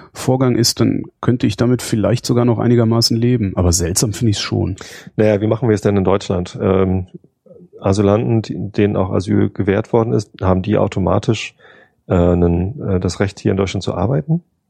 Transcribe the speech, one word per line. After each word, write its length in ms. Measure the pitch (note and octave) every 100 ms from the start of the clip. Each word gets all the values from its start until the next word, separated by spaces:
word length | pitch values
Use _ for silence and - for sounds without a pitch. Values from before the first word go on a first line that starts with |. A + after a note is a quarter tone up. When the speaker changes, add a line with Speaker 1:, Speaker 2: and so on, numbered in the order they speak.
| -
Speaker 1:
Vorgang 440 | - - C3 B2+ A#2+
ist, 240 | B2 -
dann 220 | A2 - - -
könnte 260 | - B2 A#2+
ich 100 | -
damit 240 | A#2 B2
vielleicht 420 | - A2 G2 A#2+
sogar 200 | - A#2+ A#2+
noch 120 | A2
einigermaßen 580 | A2+ A#2+ A2+ A2+ - A#2
leben. 360 | A#2+ B2 F#2+ F#2+
Aber 160 | F2+
seltsam 400 | F2 E2+ G2 A2
finde 160 | G#2 A2+
ich's 100 | G2+
schon. 360 | - G2+ F#2+ G2 - - - -
Speaker 2:
Naja, 240 | G#2+ G#2
wie 40 | A2
machen 220 | A2 B2
wir 60 |
es 80 | G#2+
denn 140 | G#2 G2+
in 60 |
Deutschland? 520 | F#2 G2 - F#2+ F2+ -
Ähm, 480 | G2 F#2+ F#2+ F#2 F#2 - _ _ _ - - -
Asylanten, 640 | G2+ G2 G2 G#2 B2 A2+
die, 140 | - - G2+
denen 240 | - G#2 G2
auch 140 | F#2
Asyl 380 | G2+ G2 G2+ G2+
gewährt 420 | - G2 G2 -
worden 220 | A#2+ A2+
ist, 160 | A#2+ - -
haben 220 | F#2 F#2
die 160 | G2+ G#2
automatisch, 760 | G2 G2 F#2 G2 - A2 - - - - _ _ -
äh, 80 |
einen, 680 | F2+ F2 F2 F2 E2+ F#2 -
äh, 200 | - F#2
das 200 | F#2 -
Recht, 180 | G2+ -
hier 100 | G#2
in 80 | G2
Deutschland 240 | F#2+ G2
zu 120 | -
arbeiten? 480 | F2 G2+ C#3+ D#3 E3+ - _